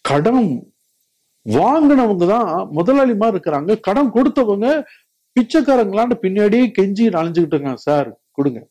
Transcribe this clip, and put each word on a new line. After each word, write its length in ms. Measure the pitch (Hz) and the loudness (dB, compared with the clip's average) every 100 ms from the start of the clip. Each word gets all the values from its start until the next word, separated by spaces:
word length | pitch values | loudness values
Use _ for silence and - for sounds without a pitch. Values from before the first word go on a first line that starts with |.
கடன் 720 | - 143 185 254 208 123 - _ _ _ _ _ _ _ 110 | -2 0 2 0 0 -4 -10 _ _ _ _ _ _ _ -2
வாங்கினவங்க 800 | 117 208 302 294 277 233 190 175 | 0 2 2 4 4 2 0 0
தான் 400 | 220 208 165 190 | 0 0 -4 -4
முதலாளி 440 | 151 175 277 262 214 | -2 0 2 2 0
மாதிரி 180 | 226 | 0
இருக்கிறாங்க. 460 | 190 165 143 160 220 | -2 -4 -4 -2 -2
கடன் 320 | - 214 277 | -2 0 0
கொடுத்தவங்க 720 | 226 262 277 226 202 233 302 - _ _ _ _ - | 0 0 2 0 0 0 -2 -6 _ _ _ _ -4
பிச்சைக்காரங்களான்னு 800 | 233 320 269 262 208 196 240 233 | 0 0 2 0 0 -2 -2 -2
பின்னாடியே 440 | 190 196 208 233 247 - | -2 0 2 2 0 0
கெஞ்சி 260 | 190 202 226 | -2 0 0
நனைஞ்சுக்கிட்டு 460 | 175 165 165 165 | 0 -2 -2 -2
இருக்காங்க. 220 | 156 139 123 | -2 -4 -6
"சார் 440 | - 147 123 104 _ | -2 -2 -2 -10 _
கொடுங்க." 360 | - 139 113 - | -4 -4 -4 -16